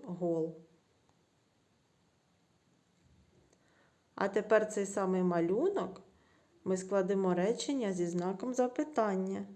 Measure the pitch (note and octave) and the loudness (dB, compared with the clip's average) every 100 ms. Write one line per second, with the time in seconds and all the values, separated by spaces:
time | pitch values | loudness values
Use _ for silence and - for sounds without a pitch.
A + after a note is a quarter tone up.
0 | A#3+ E3+ F3 E3 E3 - - _ _ _ | -10 -4 0 0 -2 -6 -20 _ _ _
1 | _ _ _ _ _ _ _ _ _ _ | _ _ _ _ _ _ _ _ _ _
2 | _ _ _ _ _ _ _ _ _ _ | _ _ _ _ _ _ _ _ _ _
3 | _ _ _ _ _ _ _ _ _ _ | _ _ _ _ _ _ _ _ _ _
4 | _ - G3 G#3+ G#3 A3 G#3+ G#3 G3 G3+ | _ -2 0 2 4 4 4 -2 -2 -2
5 | F#3+ F#3 F3+ F3 E3 G#3 F#4 G4 F#3 - | 0 2 4 2 2 2 2 0 -4 -8
6 | - _ _ _ _ _ F#3+ F#3 F#3 G3 | -20 _ _ _ _ _ -4 -4 0 0
7 | F3+ G3 F#3 F3+ F#3+ A#3 - C#4 G#3 F3+ | 2 2 2 2 2 0 -2 -2 -2 -2
8 | F3 F3 F3+ F#3+ B3 B3 B3 B3 D4+ C4+ | -2 -2 -2 -4 -4 0 0 0 -2 0
9 | G#3+ F#3+ F#3+ G3+ G3 | 0 0 -2 -6 -10